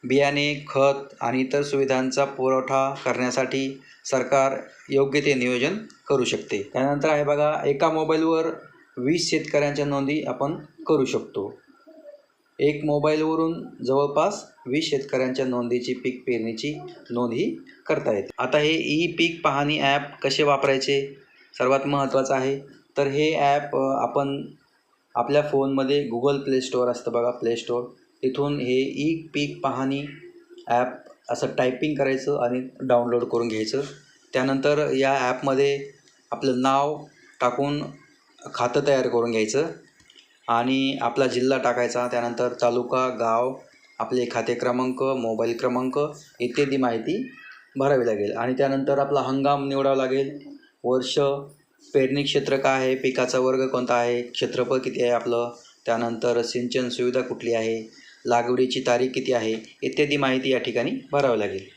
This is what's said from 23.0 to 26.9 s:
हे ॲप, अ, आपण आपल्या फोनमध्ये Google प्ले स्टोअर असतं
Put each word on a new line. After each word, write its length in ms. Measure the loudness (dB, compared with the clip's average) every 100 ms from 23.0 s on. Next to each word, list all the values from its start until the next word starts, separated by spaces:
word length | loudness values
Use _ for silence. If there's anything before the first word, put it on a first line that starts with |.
| 0
हे 280 | 2 2 2
ॲप, 400 | 4 2 0 -2
अ, 280 | 0 0
आपण 420 | 0 0 0 -4 -8 -16 _ _ _ _ _ -4
आपल्या 260 | 2 2
फोनमध्ये 680 | 2 2 2 2 2 0 0
Google 300 | 0 2 0
प्ले 220 | 0 -2
स्टोअर 280 | 0 0
असतं 220 | 0